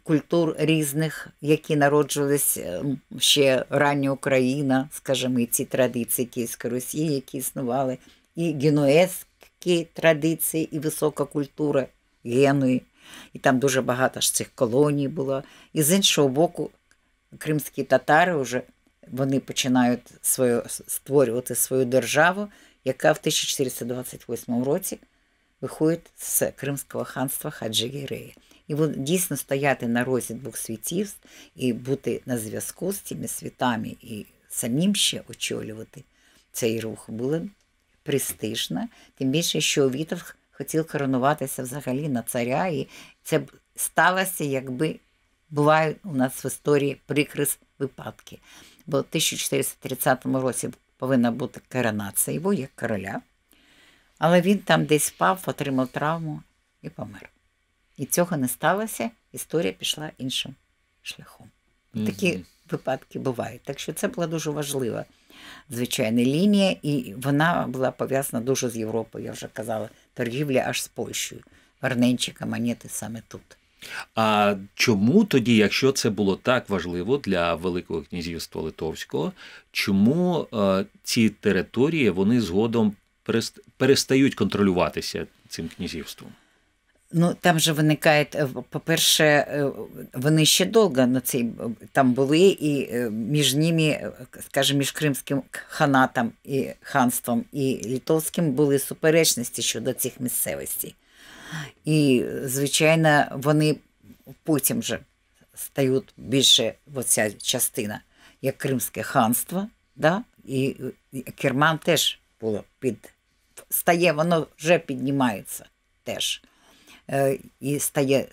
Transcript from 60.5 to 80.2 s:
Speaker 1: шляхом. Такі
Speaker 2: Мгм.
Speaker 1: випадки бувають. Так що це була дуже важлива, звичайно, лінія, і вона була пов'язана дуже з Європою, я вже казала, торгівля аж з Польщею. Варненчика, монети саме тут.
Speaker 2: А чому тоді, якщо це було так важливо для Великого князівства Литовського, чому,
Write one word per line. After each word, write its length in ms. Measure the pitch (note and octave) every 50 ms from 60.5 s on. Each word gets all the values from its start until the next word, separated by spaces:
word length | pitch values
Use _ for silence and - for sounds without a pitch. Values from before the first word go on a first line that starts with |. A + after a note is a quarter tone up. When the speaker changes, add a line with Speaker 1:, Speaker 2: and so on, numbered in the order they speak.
| C3+ _ _ _ _ _ _ _ _ _
Speaker 1:
шляхом. 460 | _ - - - - - - _ - - _ _ _ _ _ _ _ _ _ - G#3+
Такі 280 | G#3+ G3+ - G3+ F3 E3
Speaker 2:
Мгм. 120 | F#3 E2+ _ _ _ _ -
Speaker 1:
випадки 480 | - C#3+ - - C3 C3 - _ - C3
бувають. 420 | A#2+ C3 B2 A#2 G#2+ G#2+ A2+ B2 _
Так 160 | - C#3+ -
що 140 | - - D#3
це 140 | - - G3
була 200 | - - F3 D#3+
дуже 240 | E3 E3 D3 D#3
важлива, 540 | D3 D3 D3+ C#3 C#3+ C#3 C3 A2+ G#2 G#2+ - - _ _ _ _ - - - - - - - _
звичайно, 520 | A2+ A#2 B2 B2 - - B2 A2 A2+ A#2+
лінія, 540 | A#2+ B2+ C#3 D#3 F#3+ G#3 G3+ G3+ G3 F#3+ - -
і 320 | - D3 D3 C#3 - - G2 B2+
вона 500 | B2 C3+ C#3+ C#3+ D#3 E3 F3 D3+ - B2
була 240 | B2 C3 C3 B2+
пов'язана 520 | C3 - B2 - C3 C3+ C#3 - - B2 A2+
дуже 260 | B2+ C3+ B2+ - B2
з 80 | A2+ A#2
Європою, 480 | A2 G#2+ A2 A2+ A2+ - - A2 A#2
я 60 | A#2
вже 160 | A2 - - - -
казала, 360 | - A2 A2+ A2+ A2 G#2+ A2+ - _ _ _ _
торгівля 500 | - B2 A#2 A2+ C3+ D3+ D3 C3 B2 - -
аж 160 | B2 - -
з 40 | -
Польщею. 540 | _ - A2+ - - - - - - - - _ _ _ _ _ _ _
Варненчика, 640 | - B2 B2+ A#2+ A#2+ B2 B2+ A#2+ - - - - -
монети 440 | A2+ A2 A2 A2+ A#2+ A#2 - - B2
саме 320 | - - A2 G#2+ A2+ A2+ - _
тут. 140 | - F#2+ - _ - _ _ _ _ _ - - - - - - _
Speaker 2:
А 400 | A2+ A2 A2 G#2+ G#2 G#2 G2+ G2+ G2 G2 G2+ _
чому 500 | - - - A2+ F#2+ G2+ A#2 D3+ G#3 A3+
тоді, 320 | G3+ - C3+ A2 A#2+ A#2+
якщо 360 | G#2+ G#2 G2+ - - - C3
це 180 | C3+ - - A#2+
було 260 | G#2 F#2 G#2 G2 F#2
так 340 | - - - C3 A#2+ - -
важливо 480 | G#2 F#2 E2 F2+ F2 F2+ F2 G#2 C3+ C#3+
для 380 | - G2 F#2+ F2 E2+ E2+ E2+
Великого 460 | D#2+ E2 F#2 F2 F2+ E2+ - E2+ D#2+
князівства 600 | D2 - - F2 D#2+ E2+ E2+ D#2+ - - - F2+
Литовського, 720 | E2 D#2 D2+ - E2 D#2+ E2 - - - - C3 D3+ F#3 F#3 - - - - - _ _
чому, 760 | _ - - - G2 G2 G2+ A#2 D3 F3